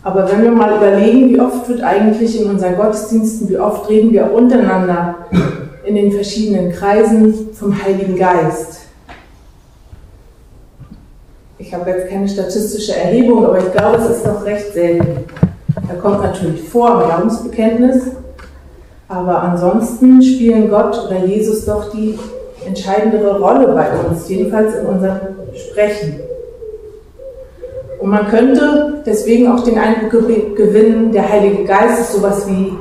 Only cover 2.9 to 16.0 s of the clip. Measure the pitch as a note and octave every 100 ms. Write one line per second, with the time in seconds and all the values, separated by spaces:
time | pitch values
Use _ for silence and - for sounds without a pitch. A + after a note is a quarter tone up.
2.9 | G#3+ - A3+ G#3+ - F#3 F#3+ G#3 G#3 -
3.9 | G#3+ A3 G3 - A#3 B3 A#3+ F#3+ F#3 F3+
4.9 | E3+ E3+ - - F3+ D#3 - - - G3+
5.9 | G#3 G3+ G3+ G3 A3+ G#3 F#3+ F3 - G3+
6.9 | G#3 A3 A3 G#3+ G#3+ - - G3+ G3 G3
7.9 | F#3+ F#3 F3+ F3+ F3 D#3 - - - -
8.9 | - - - - - - - - _ -
9.9 | - - - - - - - - - -
10.9 | - - - - - - - F#3 F3 F3+
11.9 | F#3 F#3 G3 G3+ G3 F3+ G#3+ G#3 G#3 -
12.9 | - F3 A#3+ A#3 A3 G3+ F#3 F#3 G3+ G#3+
13.9 | A#3 A#3 - G#3 G3+ G3+ G#3 - E3+ E3+
14.9 | E3+ - C3 - - - - - - -
15.9 | F3